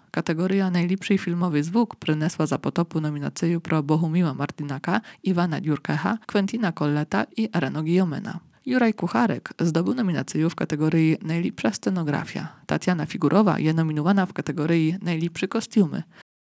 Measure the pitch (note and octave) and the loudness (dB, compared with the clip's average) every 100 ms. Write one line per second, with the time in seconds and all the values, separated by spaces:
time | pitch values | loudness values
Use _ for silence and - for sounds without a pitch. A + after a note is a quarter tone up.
0 | _ - E3+ D#3+ F#3 G3 F#3+ F3 E3+ F#3+ | _ -6 -2 0 0 0 0 0 0 -2
1 | - G3 - E3+ F3+ D3 D#3 G#3 A3+ - | 0 0 0 -2 0 0 0 0 0 -2
2 | - D#3 D#3 - D#3 - - - E3+ D#3+ | -2 0 0 0 0 0 -2 -2 0 -2
3 | D#3 D3 C#3+ - E3+ E3+ - D#3 C#3+ D#3 | -4 -4 -6 -2 0 0 0 0 2 2
4 | E3 E3+ E3+ C3 C#3+ - C#3+ C3+ - G#3 | 2 2 2 0 -6 -6 -8 -6 -2 -2
5 | - - - F3 F3 D3 D#3 D3 - D3 | -4 -8 -2 0 2 0 -2 -2 -2 -2
6 | F3+ A3 - G#3 G3 A3 G3+ - D3 D3 | 0 -4 -2 -2 0 0 -2 0 0 0
7 | D3+ G3 - - A3 - C3 C#3+ D#3 F3+ | 0 -2 -2 -4 -2 -2 -2 -2 0 2
8 | F#3 C#3 - - - _ - B3+ A3+ G#3+ | 2 -2 -8 -10 -14 _ -2 2 2 0
9 | - A3+ A#3 D3+ - - E3 D#3 F#3 B3+ | -2 0 0 0 -6 -2 0 2 0 0
10 | G3+ D3+ - - D#3+ - E3 D3+ D#3 D#3+ | 0 0 -2 0 0 0 -2 0 2 4
11 | D#3+ D#3 D#3+ E3 F3 - A3+ G#3 - F#3 | 4 2 -2 -2 -2 0 -2 0 -2 -2
12 | D#3 D3+ - - D#3+ - - D#3 - F3 | 0 -2 -4 -8 -10 -10 -4 -2 0 0
13 | D#3 - C#3+ F3 G#3 D3+ D#3 D#3+ D#3+ D3+ | -2 0 4 6 4 4 2 2 2 0
14 | D#3 G3+ F3+ - - C#3 D#3 E3+ D#3+ F#3 | 2 2 0 -4 -6 -2 2 2 2 0
15 | E3+ D#3+ E3+ E3 F#3 A3+ - - E3 C3 | -2 -2 -2 -2 -4 -4 0 2 2 2
16 | - - - _ | -10 -16 -20 _